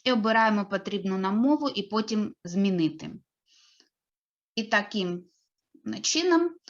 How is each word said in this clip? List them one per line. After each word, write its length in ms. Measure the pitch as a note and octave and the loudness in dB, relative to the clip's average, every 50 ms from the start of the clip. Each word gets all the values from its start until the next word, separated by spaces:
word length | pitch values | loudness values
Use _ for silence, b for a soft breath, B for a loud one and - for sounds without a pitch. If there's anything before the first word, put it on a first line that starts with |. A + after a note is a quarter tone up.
| - | -2
і 80 | B3+ | 0
обираємо 540 | B3 A3 G#3 A3 A3 A3+ A3+ A3 G#3+ G3+ G3 | 0 2 2 2 4 4 4 4 2 2 0
потрібну 520 | G3 G3 F#3+ G3 G3 G3+ F#3+ F3 F#3+ F#3+ F#3+ | -2 -4 -4 -4 -4 -6 -4 -2 -2 -2 -2
нам 180 | F#3+ F#3+ G3+ | 0 0 2
мову, 320 | A3 A#3+ C#4 D4+ D4 D4 C4+ | 2 4 4 4 2 0 -2
і 140 | - G#3 | -4 -4
потім 520 | G3 - G#3 A3 G#3+ - A3+ G#3+ - - - _ - | -6 -2 -2 -2 -2 0 -2 -2 -2 -4 -8 _ -12
«Змінити». 680 | F3 F3 G3 G3 G3 F#3 F3 D#3+ D#3 D3+ - D3+ - - - - _ _ _ _ b b b b b b b b b _ _ _ _ _ _ _ _ _ _ _ _ _ | -4 -2 0 2 2 2 2 0 0 -2 -6 -12 -14 -14 -16 -20 _ _ _ _ b b b b b b b b b _ _ _ _ _ _ _ _ _ _ _ _ _
І 100 | A3+ A3 | -8 -4
таким 600 | A3 A3+ G#3 G#3 - - G3+ F#3 F3 F3 F3+ - _ _ _ _ _ _ _ _ _ _ _ - G#3+ G#3+ G3+ | 0 0 -2 -2 -2 -4 -4 -4 -4 -4 -6 -10 _ _ _ _ _ _ _ _ _ _ _ -10 -10 -8 -6
чином 480 | - - - D#4+ F4 F#4 E4+ E4 F4 E4+ E4+ - B | -4 -2 -2 0 2 4 4 4 2 0 -2 -8 B